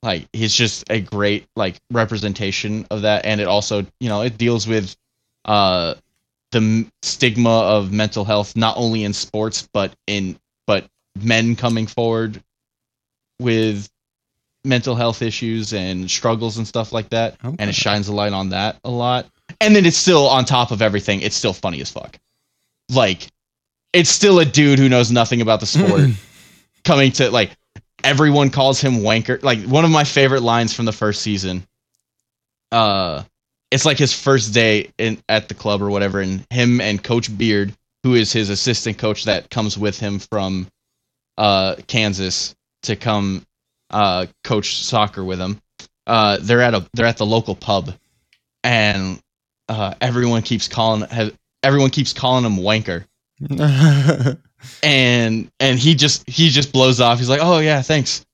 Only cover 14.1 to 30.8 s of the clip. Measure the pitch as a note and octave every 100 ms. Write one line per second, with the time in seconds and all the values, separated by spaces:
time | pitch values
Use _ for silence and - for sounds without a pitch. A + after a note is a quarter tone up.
14.1 | _ _ _ _ _ - B2 A2+ A#2 A#2
15.1 | A2+ A2+ G#2 A#2 A2+ G#2 G#2+ F#2 F#2 F#2
16.1 | - A#2 A2+ A#2 G#2+ G#2+ A#2+ A2 A#2 G#2+
17.1 | A2+ A2+ - A#2+ D#3+ G#2 - - G#2 G2+
18.1 | G#2 G#2 G2 F#2+ F#2+ G#2 - - A#2+ A#2+
19.1 | B2 - _ _ - G#3+ G#3 F3 D#3+ -
20.1 | E3+ C#3 C3 B2+ C3 A#2+ A2 A2 G2+ -
21.1 | G2 G#2+ - A2 F#2 G2 D#2 C2+ - -
22.1 | - _ _ _ _ _ _ _ B2+ A2+
23.1 | F#2 - _ _ _ _ _ _ F3+ E3
24.1 | - G3+ F#3 D#3+ D3 D3 C3+ C3+ B2+ A#2
25.1 | A#2+ A2+ A#2+ A2 G#2+ G#2+ D3+ F#3+ E3+ C#3
26.1 | G#2 - - - _ _ _ - D3+ C3+
27.1 | B2 B2+ A#2 G2 - _ - _ _ C3
28.1 | C#3 D3+ C#3+ C#3 C#3 C3+ C3+ C#3 B2 G#2
29.1 | A2 A2 B2+ C#3 A#2 G#2 C#3 E3 D#3 D3
30.1 | - C3+ C3+ A#2+ A#2 A2+ -